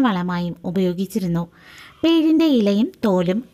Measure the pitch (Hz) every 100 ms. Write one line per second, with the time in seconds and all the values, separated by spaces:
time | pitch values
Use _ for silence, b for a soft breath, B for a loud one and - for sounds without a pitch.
0 | 254 185 180 175 175 165 185 180 185 175
1 | 190 226 180 170 170 B B B B B
2 | 330 330 320 320 320 247 202 202 302 -
3 | 226 185 175 208 -